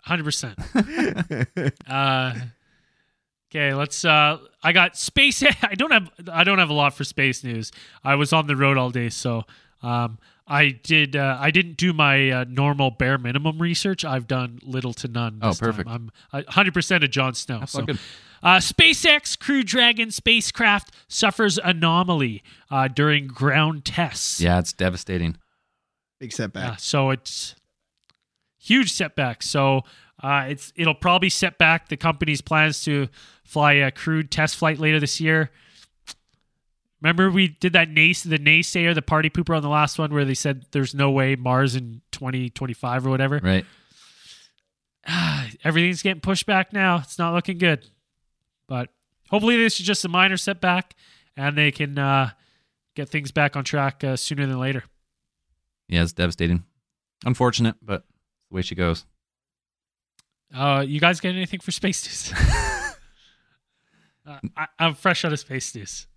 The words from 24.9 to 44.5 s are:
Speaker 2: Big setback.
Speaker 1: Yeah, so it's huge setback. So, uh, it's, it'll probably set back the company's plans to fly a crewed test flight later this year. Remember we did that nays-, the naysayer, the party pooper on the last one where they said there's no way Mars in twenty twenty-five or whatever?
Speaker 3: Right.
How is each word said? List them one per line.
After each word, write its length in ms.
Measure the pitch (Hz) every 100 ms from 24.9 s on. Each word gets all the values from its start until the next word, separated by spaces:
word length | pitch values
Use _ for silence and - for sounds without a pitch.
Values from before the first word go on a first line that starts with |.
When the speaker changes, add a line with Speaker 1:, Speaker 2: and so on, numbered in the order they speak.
| 90 - 92 85 78 _ _ _ _ _ _ _ _
Speaker 2:
Big 120 | 127
setback. 320 | - 107 -
Speaker 1:
Yeah, 120 | 95 107
so 340 | - 147 135
it's 440 | 131 - - - - _ _ _ _ _ _ _ _ _ _
huge 320 | - 247 208
setback. 500 | - 156 - 131 117
So, 400 | - 147 135 135 - - _ _
uh, 240 | 135 143 135
it's, 240 | 143 - -
it'll 180 | 160
probably 360 | 151 180 180 180
set 260 | - 185 -
back 300 | 160 165 -
the 80 | 147
company's 440 | 170 151 156 143
plans 400 | - 156 156 143
to 240 | - 143 135 - - _
fly 300 | _ 156 147
a 160 | 143 135
crewed 400 | - - 156 151
test 260 | - 151 -
flight 220 | 160 151
later 200 | 156 156
this 200 | 143 -
year. 280 | 160 160 156 _ _ _ _ _ - - _ _ _ _ _ _ _ _
Remember 300 | 151 170 190
we 160 | 185 185
did 240 | 156 185
that 140 | 170 165
nays-, 360 | 156 160 180 175
the 100 | 156
naysayer, 540 | 147 160 170 180 170
the 80 | 160
party 300 | - 156 156
pooper 260 | - 165 165
on 60 |
the 60 | 147
last 280 | 151 147 -
one 140 | 156
where 120 | 147
they 100 | 139
said 320 | 131 147 135 -
there's 220 | 143 131
no 160 | 139 139
way 240 | 135 131 135
Mars 400 | 127 127 139 127
in 260 | 120 113 _
twenty 400 | - 131 131 123
twenty-five 560 | - 131 117 127 127 131
or 40 |
whatever? 300 | 131 135 143
Speaker 3:
Right. 220 | 90 95 190 _ _ _ - _ - - _